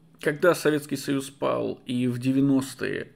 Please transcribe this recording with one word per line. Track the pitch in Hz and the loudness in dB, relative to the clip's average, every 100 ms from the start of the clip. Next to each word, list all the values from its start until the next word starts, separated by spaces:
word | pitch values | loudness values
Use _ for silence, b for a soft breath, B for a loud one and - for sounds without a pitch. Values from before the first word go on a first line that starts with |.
| _ - | _ -6
Когда | 160 147 180 | -4 2 4
Советский | 156 151 151 147 135 | 4 2 0 -2 -6
Союз | - 139 135 | -2 -4 -4
пал | - 135 123 117 - | -6 -2 -2 -4 -6
и | - 123 127 | -6 -2 -2
в | 120 | 0
девяностые | 127 135 139 135 135 - 104 92 - | 0 2 4 2 0 -6 -6 -6 -8